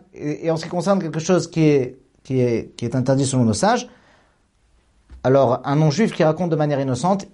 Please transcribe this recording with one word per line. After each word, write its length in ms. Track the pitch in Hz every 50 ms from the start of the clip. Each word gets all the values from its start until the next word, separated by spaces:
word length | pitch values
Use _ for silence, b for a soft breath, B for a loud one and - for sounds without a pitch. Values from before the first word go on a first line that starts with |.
| - _ -
Et, 320 | - 117 147 151 - -
et 60 | 165
en 40 | 160
ce 80 | 160 165
qui 60 | -
concerne 320 | 180 175 165 196 202 190
quelque 180 | 165 160 143 160
chose 300 | 156 - 185 170 - -
qui 120 | - 170
est, 380 | 156 151 147 139 127 123 - - _ _ _ _ _
qui 160 | - 131 131
est, 340 | 123 120 117 110 - - -
qui 80 | - 120
est 100 | 117 -
interdit 300 | 127 123 135 135 135 143
selon 180 | 135 135 127 123
nos 100 | 110 104
sages, 360 | - - 202 240 240 247 b b b b b b b b b b b b _ _ _ _ _ _ _ _ _ _ _ _ _ - - -
alors 360 | 123 131 139 135 117 123 127 -
un 100 | 139 139
non-juif 380 | 147 156 156 135 156 226 185 -
qui 100 | - 170
raconte 280 | 156 156 160 180 170
de 40 | 160
manière 240 | 156 151 147 147 135
innocente 460 | 139 135 127 127 - 180 202 196 - -